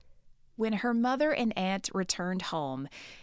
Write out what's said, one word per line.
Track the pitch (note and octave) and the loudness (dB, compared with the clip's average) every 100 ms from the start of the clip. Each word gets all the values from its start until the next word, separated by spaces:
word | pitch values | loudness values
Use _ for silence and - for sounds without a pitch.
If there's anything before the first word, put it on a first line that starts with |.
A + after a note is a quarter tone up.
| - - - - - - | -20 -20 -20 -20 -12 -2
When | A3 | 0
her | G#3 A#3+ | 2 2
mother | A#3 A#3+ C4 D4+ | 4 4 4 2
and | - A3+ | 2 0
aunt | G3+ F#3+ G3 - | 0 0 0 -2
returned | F#3+ F#3 - F3+ F#3 | -2 -2 -2 -2 -2
home, | - E3 C#3 C3 C#3 - - - | -2 -2 -2 -4 -8 -10 -18 -18